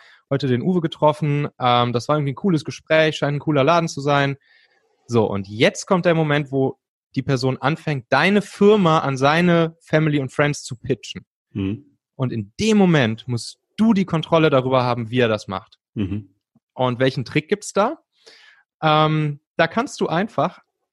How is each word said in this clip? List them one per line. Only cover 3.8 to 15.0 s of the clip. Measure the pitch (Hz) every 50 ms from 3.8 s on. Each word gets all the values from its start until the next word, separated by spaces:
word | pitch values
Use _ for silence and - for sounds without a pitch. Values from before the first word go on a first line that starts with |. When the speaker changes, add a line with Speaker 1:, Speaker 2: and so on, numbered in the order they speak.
| 170 160
Speaker 1:
zu | - 143
sein.“ | 139 143 143 143 139 139 139 - _ _ _ _ _ _ _ _ _ _ _ _ _
So, | - 117 117 107
und | - - 98 98 98
jetzt | 104 110 139 196 185 - -
kommt | - 196 180 170
der | 180 165
Moment, | 160 160 147 143 147 147 131 135
wo | 135 135 131 - _ _ _ _ _ _ _ -
die | 139 -
Person | - 139 123 123 131 131 -
anfängt, | - 131 160 - - 160 147 135 - -
deine | - 135 156 185 202 208 196
Firma | - - - 202 202 214 214 185 165 156 165
an | - 139 135
seine | 127 135 143 151 165 175 175 170 170 165 160 165 _
Family | _ - - 156 156 156 147 147
und | 135 127 -
Friends | - 147 147 147 - -
zu | - 127
pitchen. | - - - 131 - - - - - - _ _ _ _ _ -
Speaker 2:
Mhm. | 104 95 95 107 - - _ _ _ _ _ _
Speaker 1:
Und | - 135 123 -
in | 113 104 98 _ -
dem | 202 220 214 208
Moment | 196 180 165 147 127 110 113 110 - -
musst | 120 117 - - - _ _ _ _
du | - 214 226 214
die | 196 190
Kontrolle | - - 160 151 - 170 160 156 156
darüber | 143 131 123 127 131 127 123
haben, | 123 120 120